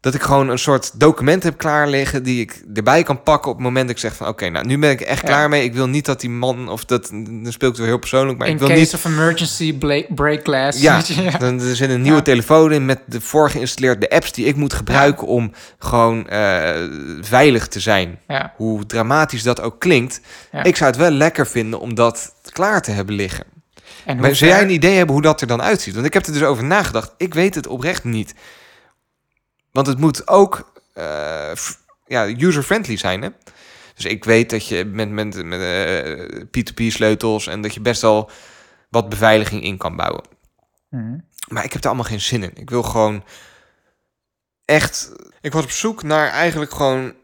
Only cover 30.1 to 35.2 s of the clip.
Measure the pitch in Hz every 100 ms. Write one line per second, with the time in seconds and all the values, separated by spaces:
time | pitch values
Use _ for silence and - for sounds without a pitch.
30.1 | 143 - 190 196 - - _ _ - 80
31.1 | 76 73 80 76 82 - - _ _ _
32.1 | 131 104 120 170 151 135 208 165 107 98
33.1 | 92 147 - - _ - - - _ 82
34.1 | 104 110 113 117 110 - 90 98 101 107
35.1 | 104